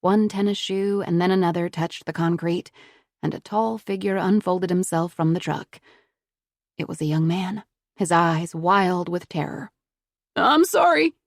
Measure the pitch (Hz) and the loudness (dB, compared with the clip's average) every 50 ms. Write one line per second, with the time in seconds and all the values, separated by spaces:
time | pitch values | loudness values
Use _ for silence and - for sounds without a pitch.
0 | - 180 196 214 214 208 202 196 202 208 202 196 - - 190 196 196 202 202 202 | 2 2 2 4 2 2 0 0 0 0 0 -2 -4 -4 -4 -2 -2 -2 -2 -2
1 | 190 - 175 170 175 185 190 190 185 170 170 175 170 175 - - 160 170 - - | -2 0 0 2 2 2 2 2 2 2 0 -2 -4 -4 -4 -4 -6 -6 -6 -10
2 | - - 156 - 165 165 170 170 - 170 170 175 - - _ - - - _ _ | -10 -10 -4 -2 0 0 0 0 -2 -2 -4 -4 -6 -10 _ -20 -20 -20 _ _
3 | _ _ _ _ - 143 135 - _ - 208 208 226 226 226 220 - - 196 190 | _ _ _ _ -6 -6 -6 -6 _ -4 -2 -2 -2 -2 -4 -6 -6 -6 -6 -4
4 | 190 202 190 190 180 185 196 214 - 185 180 185 180 175 180 180 185 - - 165 | -2 -2 -2 0 0 2 2 2 2 0 -2 -2 0 0 0 0 0 0 0 -2
5 | 165 175 - - 165 160 165 180 - - 147 151 - _ - - _ _ _ _ | -2 -2 -2 -2 0 0 0 0 -2 -6 -6 -6 -8 _ -20 -20 _ _ _ _
6 | _ _ _ _ _ _ _ _ _ _ _ _ _ _ _ _ 160 - - 156 | _ _ _ _ _ _ _ _ _ _ _ _ _ _ _ _ -8 -8 -6 -6
7 | 156 151 151 160 160 165 170 185 185 180 196 214 - _ _ _ _ _ _ _ | -4 -2 0 0 2 0 0 -2 -4 -6 -6 -8 -12 _ _ _ _ _ _ _
8 | 202 160 175 170 175 170 165 156 170 170 - 165 160 175 190 202 190 180 180 175 | -2 2 2 4 4 4 2 0 -2 -4 -8 -4 0 2 4 4 4 2 2 0
9 | 175 175 175 180 - _ - 156 147 - - - - - _ _ _ _ _ _ | -2 -2 -4 -6 -6 _ -4 -4 -4 -4 -6 -10 -12 -14 _ _ _ _ _ _
10 | _ _ _ _ _ _ _ - - - 294 311 339 - - 415 - 349 - 302 | _ _ _ _ _ _ _ 2 2 4 6 4 4 4 4 4 4 4 4 4
11 | 311 330 - _ _ | 2 0 0 _ _